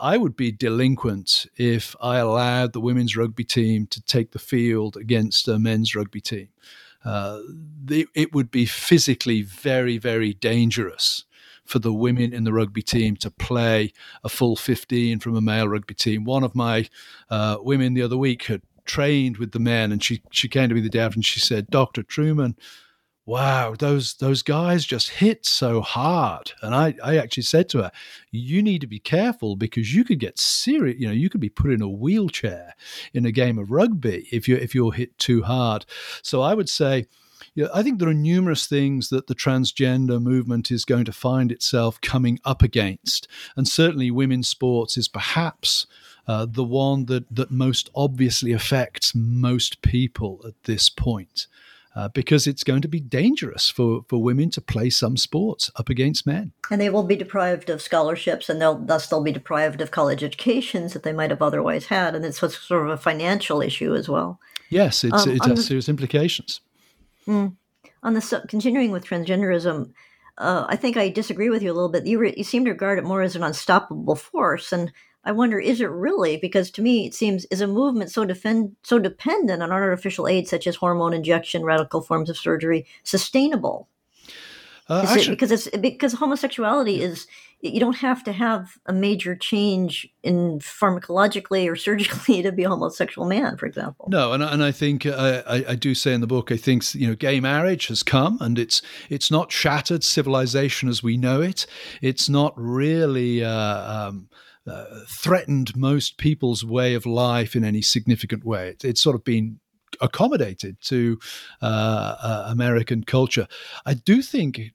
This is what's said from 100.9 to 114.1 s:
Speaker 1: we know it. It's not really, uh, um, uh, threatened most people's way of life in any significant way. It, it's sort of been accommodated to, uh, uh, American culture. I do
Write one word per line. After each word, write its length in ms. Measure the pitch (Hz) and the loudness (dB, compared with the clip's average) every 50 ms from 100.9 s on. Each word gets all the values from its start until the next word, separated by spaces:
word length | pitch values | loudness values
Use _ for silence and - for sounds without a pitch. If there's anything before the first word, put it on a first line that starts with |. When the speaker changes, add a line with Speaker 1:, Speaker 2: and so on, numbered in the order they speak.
| 120 107 123 | -2 0 0
Speaker 1:
we 140 | 117 113 123 | 0 0 2
know 240 | 127 127 131 139 | 2 2 2 2
it. 240 | 165 185 190 - - - - - - - - - | 2 0 -2 -4 -6 -8 -10 -14 -16 -16 -12 -4
It's 280 | - 131 131 - - - | -2 -2 0 0 0 2
not 240 | 143 143 147 147 - | 4 4 4 2 0
really, 880 | - 117 117 123 131 139 151 160 165 160 147 135 127 123 123 120 117 117 | -4 -4 -2 0 0 2 2 2 2 2 2 2 2 2 2 2 0 0
uh, 640 | 113 113 107 107 104 104 101 101 104 107 107 104 101 | 0 0 0 0 0 -2 -2 -4 -6 -6 -6 -6 -6
um, 220 | 101 95 92 - _ - - - - _ _ - | -8 -10 -12 -16 _ -20 -20 -20 -20 _ _ -14
uh, 340 | 92 - - - 110 110 - - | -14 -14 -14 -16 -18 -20 -18 -16
threatened 680 | - - - 165 180 175 - 139 143 135 131 - - | -12 -6 0 2 2 2 2 0 0 0 0 -2 -4
most 420 | 127 135 135 143 147 - - - - | -2 0 2 2 0 0 -4 -6 -2
people's 460 | - 151 151 - - 123 117 98 113 | 0 0 0 2 0 -2 -2 -2 -4
way 300 | 113 113 127 127 123 120 | -2 0 0 2 2 0
of 120 | 117 - | 0 -2
life 500 | 120 113 120 123 123 120 120 113 107 - | -2 0 2 2 2 2 2 0 0 0
in 80 | 120 113 | 0 0
any 180 | 107 104 107 | 2 0 0
significant 640 | 107 - - 127 110 120 117 - - 104 117 - - | 0 0 0 0 2 2 2 2 0 -4 -6 -6 -4
way. 240 | 113 110 95 92 92 | -4 -4 -4 -6 -8
It, 160 | 95 - - | -10 -6 -4
it's 160 | 131 113 - | -2 0 2
sort 140 | - 156 131 | 2 2 2
of 80 | 117 - | 2 0
been 360 | 131 117 113 110 113 107 - _ _ _ _ _ _ - - | 0 0 2 0 -2 -4 -10 _ _ _ _ _ _ -6 -4
accommodated 800 | - 131 - - 202 254 294 196 123 101 95 - - 98 95 - | -4 -2 0 2 2 2 2 0 0 -2 -4 -8 -10 -12 -12 -10
to, 360 | - - 135 123 117 117 113 113 - - - - - - - _ - | -6 -2 0 2 2 2 0 -2 -6 -12 -16 -16 -18 -20 -12 _ -4
uh, 520 | 113 110 110 110 110 110 104 104 104 110 - | -2 0 0 0 0 0 0 -2 -4 -8 -6
uh, 240 | - 117 110 104 101 107 | -4 -4 -4 -4 -4 -2
American 540 | 117 120 120 123 120 117 113 - 127 113 107 | -2 0 2 2 2 2 2 2 -2 -2 -2
culture. 440 | - - 131 131 117 - 120 98 - - - - - - - - - | 2 2 2 4 4 2 -2 -2 -4 -8 -14 -16 -16 -16 -10 -4 -4
I 80 | 139 | -4
do 260 | 120 - 180 | 0 4 4